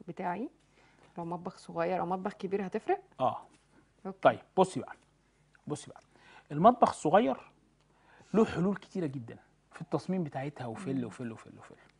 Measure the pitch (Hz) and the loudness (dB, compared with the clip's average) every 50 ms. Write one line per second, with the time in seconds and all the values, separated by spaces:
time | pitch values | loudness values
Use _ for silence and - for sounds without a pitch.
0 | - - 170 - 185 180 175 185 233 330 - _ _ _ _ _ - - _ _ | -16 -14 -10 -6 -4 -4 -4 -4 -6 -8 -10 _ _ _ _ _ -20 -20 _ _
1 | - - - - 170 165 175 175 175 190 180 - - - 175 165 165 170 185 175 | -20 -16 -10 -10 -8 -6 -6 -6 -8 -10 -12 -12 -16 -10 -4 -2 0 0 0 0
2 | 170 170 190 190 185 208 - - - 185 196 202 202 185 - 220 - - 370 403 | 0 -2 -2 -4 -4 -6 -8 -6 -8 -4 -2 -2 -4 -2 -4 -4 0 0 0 0
3 | - - - - 131 120 - - - - _ - _ _ _ - - _ _ _ | -2 -10 -6 0 0 0 0 -2 -10 -16 _ -20 _ _ _ -20 -20 _ _ _
4 | - 190 190 - - 143 117 - - _ - - 190 185 - 131 98 - - - | -12 -12 -4 4 4 4 4 4 -4 _ 4 4 4 4 4 -6 -8 -8 -12 -18
5 | _ _ _ _ _ _ _ _ _ _ _ - - - 147 - - - - - | _ _ _ _ _ _ _ _ _ _ _ -16 -10 -8 -8 -8 -8 -14 -20 -20
6 | - _ _ - - - - - - - 151 147 175 226 247 - - - - - | -20 _ _ -20 -20 -20 -20 -20 -16 -8 0 6 8 8 8 8 4 2 2 2
7 | - 156 160 202 240 269 240 - - - - _ _ _ _ _ _ _ _ _ | 0 6 6 6 6 6 0 -4 -6 -20 -20 _ _ _ _ _ _ _ _ _
8 | _ - - - - - - 196 226 - - - 170 196 202 - - - - 196 | _ -20 -20 -20 -10 0 4 4 4 4 2 0 0 0 0 -2 -8 -10 -6 -6
9 | 175 147 131 143 117 113 - 104 - _ _ _ _ _ - - 160 - - 147 | -4 -4 -6 -8 -10 -12 -16 -20 -20 _ _ _ _ _ -16 -14 -10 -4 -4 -4
10 | - - 185 190 175 143 - 135 131 151 147 - 127 123 110 104 - - 139 135 | -2 -2 -2 -2 -2 -4 -6 -8 -8 -8 -8 -8 -8 -8 -8 -8 -6 -4 -4 -4
11 | 120 110 - - 127 117 110 113 - - 101 107 - - - - - - _ _ | -4 -6 -8 -10 -10 -10 -10 -12 -16 -20 -20 -20 -20 -20 -20 -20 -20 -20 _ _